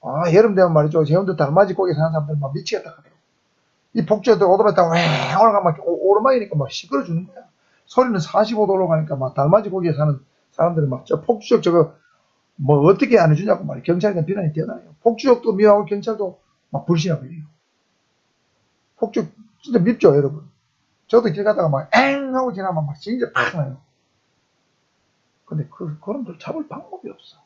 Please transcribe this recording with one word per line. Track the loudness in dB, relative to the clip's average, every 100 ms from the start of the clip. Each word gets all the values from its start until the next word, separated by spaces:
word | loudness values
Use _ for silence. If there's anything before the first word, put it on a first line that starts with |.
아, | -8 -4 2
여름 | 4 4
되면 | 4 4
말이죠. | 4 2 0
해운대 | 2 0 0 -2
달맞이 | 0 2 2
고개 | 2 -2
사는 | 0 -2
사람들 | -2 -4 -6
막 | -6
미치겠다 | -8 -8 -8 -10
하더라고. | -20 _ _ _ _ _ _ _ _ _
이 | -6
폭주족 | -2 -2 2 2 4
오토바이 | 4 4
타고 | 2 2
왱 | 2 0 -2 -2 2
오르가면 | 4 4
막 | 0 -2 -4
오-, | -2 2
오르막이니까 | 2 4 0 0 -6
막 | -6
시끄러 | -10 -6 -6
주는 | -4 -8 -8
거야. | -20 -20 _ _ _ _
소리는 | 0 2 0
사십오 | -2 0 0 0 0
도로 | 0 0
가니까 | 0 -2 -4
막 | -6
달맞이 | -2 2 2 2
고개 | -4 -2
사는 | 0 -2 -2 _ _ _
사람들은 | -2 -2 0 -4
막 | -4 -4
저 | -6
폭주족 | -2 -4 0 0
저거 | 2 2 2 _ _ _ _ _ _ _
뭐 | 0 4 4
어떻게 | 4 4 4
안 | 4
해주냐고 | 2 2 -2
말이야. | -2 -10
경찰에 | -2 0 0
대한 | -2 -4
비난이 | -4 -4
대단해요. | -4 -8 -8 -16 _
폭주족도 | -2 0 2 2 2
미워하고 | 2 4 4 2
경찰도 | -6 -6 -6 -8 -10 _ _ _
막 | -10
불신하고 | -2 -2 0 -4
이래요. | -8 -18 -20 _ _ _ _ _ _ _ _ _ _ _ _ _ _ _
폭주족 | -6 -4 -8 _ -20 _
진짜 | -4 0
밉죠, | 0 4 4
여러분. | 4 0 -6 -18 _ _ _ _ _ _
저도 | 0 0
길 | -2
가다가 | -2 0 0
막 | -2 0 0
엥 | 2 -2 -4 -4
하고 | -4
지나면 | -6 -6 -4
막 | -6 -10
진짜 | -8 -6 -4
팍 | -4 -4 -4
나요. | -8 -8 _ _ _ _ _ _ _ _ _ _ _ _ _ _ _ _ _
근데 | -10 -10
그, | -12 -14 -12
그런 | -12 -10
걸 | -12 -14
잡을 | -12 -12 -12
방법이 | -16 -18 -18 -18
없어. | -20 -20 _